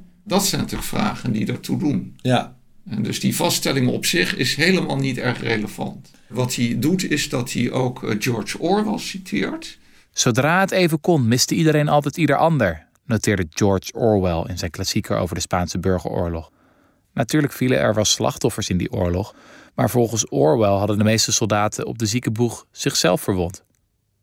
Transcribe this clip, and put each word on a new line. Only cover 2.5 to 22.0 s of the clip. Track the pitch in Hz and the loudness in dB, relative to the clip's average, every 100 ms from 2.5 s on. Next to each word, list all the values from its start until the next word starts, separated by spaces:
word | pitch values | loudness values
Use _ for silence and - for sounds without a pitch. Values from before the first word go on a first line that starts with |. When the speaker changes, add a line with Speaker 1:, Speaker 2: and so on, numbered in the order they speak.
| - _ - - | -14 _ -20 -10
Speaker 1:
En | 117 | -6
dus | - - | -4 -2
die | 196 - | -2 0
vaststelling | 170 - 165 139 127 | 0 0 0 0 0
op | 117 - | 0 0
zich | 165 185 - | 0 0 0
is | 135 | -2
helemaal | - 170 175 151 139 | 2 2 2 0 -2
niet | 135 127 | -2 -2
erg | 123 117 | -2 -2
relevant. | 123 110 104 - 131 - - - _ | -2 -2 -4 -6 -8 -10 -20 -20 _
Wat | 113 127 | -4 -2
hij | - 117 120 | 0 0 2
doet | 147 185 - | 2 0 0
is | 147 - | -2 -2
dat | 139 - | -4 -4
hij | - 120 | -2 -2
ook, | 127 127 131 | 0 -2 -2
eh, | 120 107 | -4 -2
George | 131 113 104 - | -2 -2 -4 -4
Orwell | 170 208 214 - | 0 0 0 -4
citeert. | - 190 - - 190 320 - - _ - _ | -6 -12 -6 -4 -4 -6 -12 -18 _ -20 _
Speaker 3:
"Zodra | - 127 120 143 180 | 0 2 2 2 2
het | 196 | 2
even | 185 175 156 | 2 2 2
kon, | - 165 113 | 2 4 4
miste | 120 - | 2 2
iedereen | 190 156 151 147 | 4 4 4 4
altijd | 147 143 - | 2 2 0
ieder | 147 139 | 2 4
ander", | 160 151 98 78 - _ - | 4 4 2 0 -12 _ -4
noteerde | 110 - 98 82 | -2 2 0 -2
George | - 104 95 - | 2 2 2 -2
Orwell | - 117 104 92 82 - | 0 2 4 2 0 -4
in | 87 | -6
zijn | 92 | -6
klassieker | - 95 - - 110 | -6 -4 -4 -2 -2
over | 92 | -2
de | 82 | -4
Spaanse | - 90 87 92 | -2 -2 -2 -2
burgeroorlog. | 95 90 - - 87 82 - _ _ _ _ _ _ | 0 0 -2 -4 -4 -6 -10 _ _ _ _ _ _
Natuurlijk | - 120 156 143 | -4 0 0 0
vielen | - 127 127 | -2 0 2
er | 120 | 2
wel | 107 | 2
slachtoffers | 104 - 123 - 123 - - | 0 0 -2 0 -2 -2 -2
in | 90 | -2
die | - | 0
oorlog, | 104 90 87 - - - - - | -2 0 0 -4 -12 -20 -20 -12
maar | - 120 | -2 2
volgens | 123 117 113 - | 2 2 0 -2
Orwell | - 147 135 101 98 | 2 4 4 4 4
hadden | 101 104 | 2 2
de | |
meeste | 107 113 - | 4 4 2
soldaten | - 110 107 107 - 127 | 0 2 2 0 -2 -6
op | |
de | 120 | -4